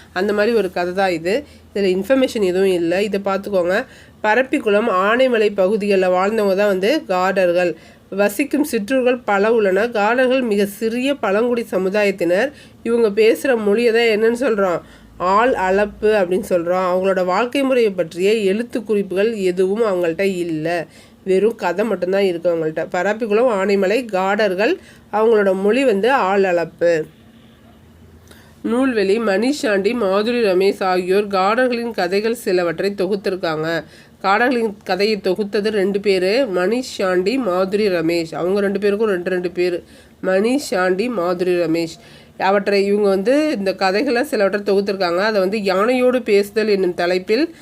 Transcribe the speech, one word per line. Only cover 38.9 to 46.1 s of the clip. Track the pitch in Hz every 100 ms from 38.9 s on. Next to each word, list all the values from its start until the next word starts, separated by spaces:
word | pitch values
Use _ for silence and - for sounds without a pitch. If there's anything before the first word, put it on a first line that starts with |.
| 202 220
ரெண்டு, | 180 180
ரெண்டு | 180 180
பேரு, | 180 175 175 - - - -
மணிஷாண்டி, | 185 190 226 269 - 190 185 185 247
மாதுரி | 220 170 180 180 175
ரமேஷ். | 165 165 165 - - - - -
அவற்றை, | 185 202 196 202
இவங்க | 196 202 202
வந்து | 190 196 285 302
இந்த | 240 190
கதைகளை | 185 190 196 277 240
சிலவற்றை | 294 226 196 208
தொகுத்திருக்காங்க. | 202 196 202 190 180 170
அதை | 214 214
வந்து | 185 220
யானையோடு | 190 185 220 254 247